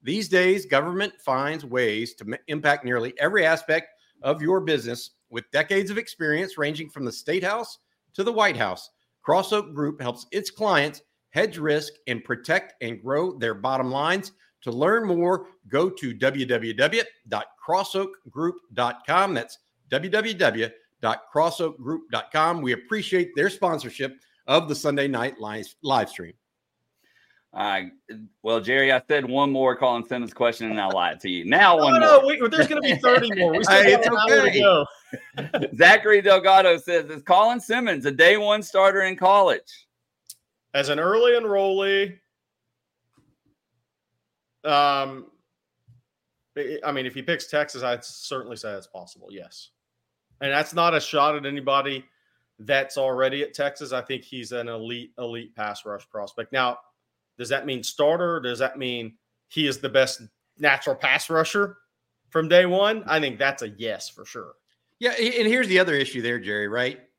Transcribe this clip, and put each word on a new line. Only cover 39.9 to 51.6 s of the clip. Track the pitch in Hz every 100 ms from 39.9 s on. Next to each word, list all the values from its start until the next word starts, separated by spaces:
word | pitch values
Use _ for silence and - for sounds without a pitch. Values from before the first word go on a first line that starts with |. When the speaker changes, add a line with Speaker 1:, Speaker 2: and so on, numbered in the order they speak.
| _ _ _ _ - _ _ _
Speaker 3:
As | 139 139
an | 147
early | 175 220 240
enrollee, | 240 220 202 196 190 196 196 196 180 _ _ _ _ _ _ _ _ _ _ _ _ _ _ _ _ _ _ _ _ _ _ _ _
um, | 151 143 143 139 135 135 - _ _ _ _ _ _ _ _ _ _ _ _ 143
I, | 135 151 147
I |
mean, | 143 127
if |
he | 135
picks | 131 170 -
Texas, | 151 147 127
I'd | 123 120 -
certainly | - - 135 117 113
say | 110
that's | 101 92
possible, | 95 87 92 95
yes. | 98 85 - - _ _ _ _ _ _ _
And | 139
that's | 143 151
not | 165 170
a | 156
shot | - 151 143 151
at | 139
anybody | 143